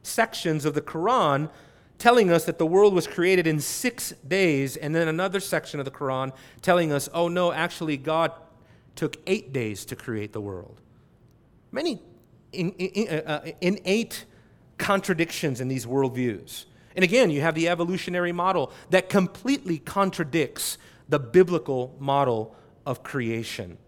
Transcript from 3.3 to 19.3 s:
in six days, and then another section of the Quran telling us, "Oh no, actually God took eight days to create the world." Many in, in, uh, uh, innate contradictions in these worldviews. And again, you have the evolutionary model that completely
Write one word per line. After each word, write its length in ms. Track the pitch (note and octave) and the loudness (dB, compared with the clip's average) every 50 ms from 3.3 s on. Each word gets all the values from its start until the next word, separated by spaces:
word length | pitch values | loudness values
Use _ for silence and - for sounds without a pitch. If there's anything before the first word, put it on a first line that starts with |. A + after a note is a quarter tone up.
| F#3+ F3+ E3+ | 4 4 4
in 140 | D#3+ D#3 D3+ | 2 2 0
six 540 | C3+ - - - - B3 A#3+ - - - - - - | -2 -4 -6 -2 -4 -4 -4 -4 -10 -10 -10 -12 -6
days, 520 | C3 F3 G3 F#3+ E3+ D3 C3+ C#3 C3 C3 | -2 0 2 4 4 2 2 0 -2 -4
and 180 | C#3+ D3+ D3 D#3 | -6 -6 -2 0
then 120 | E3 E3+ | 0 0
another 320 | D#3+ D#3 E3+ F#3 G3 F#3+ G3 | 0 0 -2 -2 -2 -4 -4
section 400 | F#3+ - - D#3 - - - D3 | -4 -2 -4 -4 -4 -6 -8 -8
of 60 | C3+ | -8
the 60 | C3+ | -8
Quran 400 | C3 - C#3+ C3+ C3 C3 C3 C3 - - - - - - | -8 -6 -4 -4 -2 -2 -4 -6 -8 -14 -20 -20 -20 -4
telling 300 | - F#3+ F3 F3+ E3+ D#3 | 0 2 4 4 4 2
us, 180 | D3 C#3 - - - | 0 0 -2 -2 -2
"Oh 140 | E3+ F3 | -2 0
no, 240 | E3+ E3+ F3+ F3+ E3+ | 0 0 0 0 0
actually 460 | D3 D3+ E3 F3 - - E3+ D#3 D3 | 0 0 -4 -4 -4 -6 -4 -4 -4
God 340 | C3+ B2+ D#3 D#3 E3 E3 D#3 - - - - _ _ - _ - _ _ - _ | -4 -2 -2 0 0 0 0 -2 -8 -20 -20 _ _ -20 _ -20 _ _ -20 _
took 220 | - E3 D3 - - - | -6 -6 -6 -6 -8 -4
eight 260 | - F#3+ A3 - - C3+ | -4 -4 -4 -4 -6 -6
days 320 | C3+ A#2 G#2+ G#2 F#2+ - | -4 -4 -4 -6 -8 -10
to 100 | - A#2+ | -12 -14
create 380 | - - - A2+ G#2+ G#2 G#2 - | -12 -8 -8 -6 -6 -6 -8 -8
the 80 | G#2+ | -10
world." 400 | G2+ G2+ F#2+ F2+ - - - - _ _ _ _ _ _ _ _ _ _ _ _ _ _ _ _ _ _ | -10 -10 -10 -12 -14 -18 -20 -20 _ _ _ _ _ _ _ _ _ _ _ _ _ _ _ _ _ _
Many 300 | - C4 D#4+ F4 A#3 - - - - - _ _ _ - _ _ | -8 -4 -4 -4 -4 -6 -12 -20 -20 -20 _ _ _ -20 _ _
in, 200 | - F3+ F3 F3+ | -6 -4 -4 -4
in, 380 | - - F3+ F3+ - G3+ A3+ - | -4 -4 -8 -4 -2 -4 -2 -2
uh, 320 | D#3+ D#3 - - D3+ D3 - | -2 -4 -4 -4 -6 -6 -6
uh, 60 | E3 - - | -12 -10 -2
innate 640 | F3+ F3+ G3+ - - F3+ F#3+ A3+ A3+ - - - - - - - _ _ - _ _ _ _ | -2 -2 -2 -2 -2 0 0 0 -2 -4 -10 -14 -16 -18 -20 -20 _ _ -20 _ _ _ _
contradictions 840 | - - - G3+ G3 F#3+ - F3+ D#3 E3 D#3+ - - - D3+ C3 A#2 | -8 0 0 0 0 2 -2 0 0 -2 -4 -2 -4 -4 -4 -2 -2
in 60 | C3 | -4
these 180 | B2+ C3+ C3 G#2+ | -4 -4 -4 -4
worldviews. 800 | A#2 C3 C#3 C3+ C3 A#2 B2+ B2+ A#2+ G#2 F#2 - - - - - - - - - _ - | -2 0 0 0 0 0 -2 -2 -2 -2 -4 -10 -14 -16 -16 -16 -20 -20 -20 -20 _ -2
And 80 | - F#3+ | 0 0
again, 260 | E3+ G3 C4 B3+ E3+ | 2 4 4 4 2
you 120 | D3 C#3+ | 2 0
have 120 | D3 E3 D#3+ | -2 -2 -2
the 160 | E3 E3 E3+ | 0 -2 -2
evolutionary 640 | F3+ E3+ F3 F3 F#3 F3+ - - F3 F3+ F3 F3 | 0 -2 -2 -4 -4 -6 -6 -6 -4 -4 -4 -2
model 400 | E3+ F3 F3 F#3+ F#3 E3+ C3+ - - - - - | -2 -2 -2 0 0 -2 -2 -4 -8 -20 -6 0
that 200 | F#3 F#3 F3+ - | 0 0 0 2
completely 680 | - G3+ F#3 - | 2 2 2 2